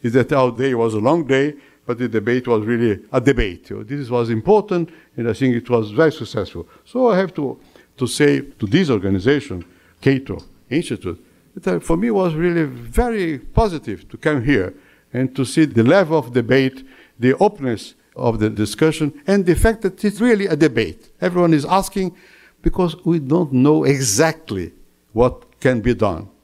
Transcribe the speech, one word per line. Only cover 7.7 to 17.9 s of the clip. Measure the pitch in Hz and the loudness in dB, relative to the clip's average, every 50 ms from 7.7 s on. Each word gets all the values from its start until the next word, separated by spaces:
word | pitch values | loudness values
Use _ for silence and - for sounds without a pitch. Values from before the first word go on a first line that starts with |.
| _ - _ _ _ - | _ -20 _ _ _ -6
to | 127 117 | -6 -4
say | - - 147 143 143 139 | 0 2 2 4 4 2
to | - - - _ - | -2 -8 -10 _ -6
this | 98 104 170 190 147 | -2 0 0 0 0
organization, | 127 104 90 98 98 95 90 120 147 143 - - 95 90 82 _ _ _ _ _ _ _ | 0 -2 0 -2 -2 0 2 2 0 0 -2 -6 -12 -12 -12 _ _ _ _ _ _ _
Cato | - 139 135 127 135 - 98 82 - - - _ _ _ | 0 0 0 0 -2 -8 -12 -12 -12 -20 -20 _ _ _
Institute, | 120 156 170 - 123 95 - 92 85 - - _ _ _ _ _ _ | -4 -4 -4 -4 -8 -8 -8 -10 -10 -10 -14 _ _ _ _ _ _
that, | 196 - 190 180 | -8 -4 -4 -4
uh, | 170 | -4
for | - - 165 | -2 -2 -2
me | 170 202 240 | 0 0 0
was | 220 196 185 175 160 | 0 0 0 0 -2
really | 151 170 180 170 170 160 | -2 -2 0 0 0 -2
very | 143 127 120 117 113 117 - 240 247 233 214 185 165 156 127 | -2 -4 -12 -14 -6 -2 0 0 0 0 -2 -4 -4 -6 -8
positive | - - - - 226 214 170 147 - - 101 87 - - | -10 -2 0 0 0 2 -2 -6 -8 -8 -10 -10 -12 -18
to | - | -18
come | 110 - 156 151 139 110 | -4 -2 0 0 0 0
here | 131 143 107 90 92 - - _ _ _ _ _ _ - | 2 2 0 0 -2 -6 -14 _ _ _ _ _ _ -4
and | 120 131 127 - | -4 -4 -2 -2
to | - 131 | -4 -4
see | - - 160 160 | -2 2 2 2
the | 143 120 113 113 | 2 4 2 4
level | 120 160 202 190 147 160 160 | 6 6 4 4 2 0 -2
of | - 123 120 | -2 0 -2
debate, | 127 117 113 127 135 135 131 - - - - - - - _ _ _ | -2 0 2 2 2 2 0 -2 -8 -20 -20 -20 -20 -20 _ _ _
the | 113 127 131 | 2 2 2
openness | - 190 208 202 - 139 127 113 98 - - | 4 2 0 0 -2 -6 -6 -4 -6 -8 -16